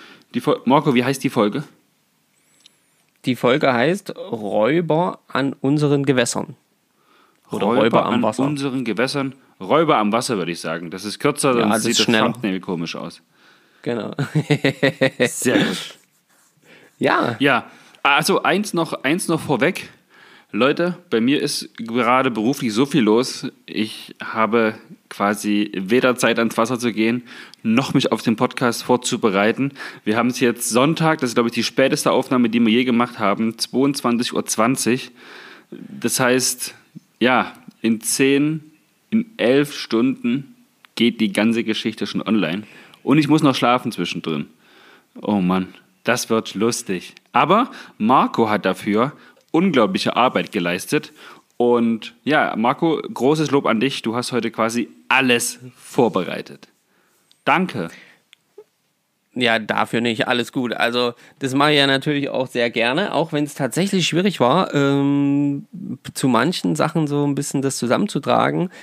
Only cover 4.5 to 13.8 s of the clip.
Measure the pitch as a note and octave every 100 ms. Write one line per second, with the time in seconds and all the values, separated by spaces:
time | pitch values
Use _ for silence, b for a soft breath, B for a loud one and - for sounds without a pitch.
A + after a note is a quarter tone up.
4.5 | G#2 A2 E3 D#3+ D#3 F#3 - _ - C#3
5.5 | - C3 D3 D3 C#3+ C#3 B2+ A#2+ A2 -
6.5 | - _ _ _ b b b b b -
7.5 | G#2+ A2 A#2+ A2+ - - B2 A2 A2+ C3+
8.5 | D3 C#3 C3 A#2 G2 C3 C#3 C3+ - b
9.5 | b F#2+ C#3+ D#3+ C3+ G#2 A2+ B2+ G#2+ E2+
10.5 | E2 E2 E2 E2+ F#2 G#2 - D3 D3 C#3+
11.5 | A#2+ G#2+ A2 A2+ A2+ A2 A2 A#2 A#2 G#2+
12.5 | F#2 F#2+ F2 E2 - E2+ - _ b b
13.5 | b b b